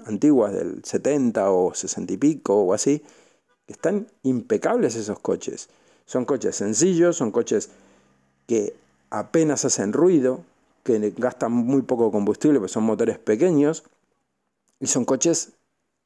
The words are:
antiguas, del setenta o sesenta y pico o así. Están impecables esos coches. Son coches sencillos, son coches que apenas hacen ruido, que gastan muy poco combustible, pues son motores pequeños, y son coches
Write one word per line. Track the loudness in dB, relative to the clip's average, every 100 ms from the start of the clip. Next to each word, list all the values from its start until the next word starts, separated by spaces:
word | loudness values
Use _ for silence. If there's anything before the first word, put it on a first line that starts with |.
| -4
antiguas, | 0 4 4 2
del | 0 -6 -8
setenta | -6 -4 0 0 0 0 2
o | 2 2
sesenta | -2 -8 -8 -8
y | -2
pico | 0 0 0 2
o | 2
así. | 0 0 0 -4 _ _ _ _ _ -20
Están | -6 -4 -4 -6 _
impecables | -4 -2 -2 -2 0 0 0
esos | -2 -6 -6
coches. | -4 -4 -6 -12 -14 _ _ _
Son | -8 -4
coches | -2 -2 -4
sencillos, | -4 -4 0 2 4 2 2
son | -2
coches | -2 -2 -2 -4 -14 _ _ _ _ _ _ -4
que | -2 -2 -6 _ _ _
apenas | -10 -2 0 2 0
hacen | -2 -2 -2
ruido, | 2 4 4 2 -2 -8 _ _ _
que | -2 0 0 -2
gastan | -4 -2 -2
muy | 0 0 0
poco | 0 0 0
combustible, | 0 0 0 2 2
pues | 0
son | -2
motores | -2 0 -2 -2
pequeños, | -2 0 2 2 2 0 -10 _ _ _ _ _ _ _ _ _
y | -4
son | -2
coches | 0 2 2 0 -4 _ _ _ _ _